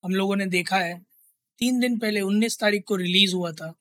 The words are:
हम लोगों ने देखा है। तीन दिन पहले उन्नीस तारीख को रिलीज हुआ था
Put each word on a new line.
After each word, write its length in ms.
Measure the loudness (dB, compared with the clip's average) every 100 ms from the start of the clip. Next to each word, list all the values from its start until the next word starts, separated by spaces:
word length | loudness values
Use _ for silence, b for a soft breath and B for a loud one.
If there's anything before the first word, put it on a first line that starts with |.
हम 80 | -2
लोगों 240 | -2 0 -2
ने 100 | 0
देखा 320 | -2 0 -2
है। 280 | -2 -6 _ _ _ _ _ _
तीन 220 | 0 2
दिन 180 | 2 0
पहले 220 | 0 -2
उन्नीस 380 | 0 2 0 0
तारीख 260 | 0 0
को 120 | -2 -2
रिलीज 380 | 2 4 4
हुआ 180 | 2 -4
था 220 | -6 -12 -14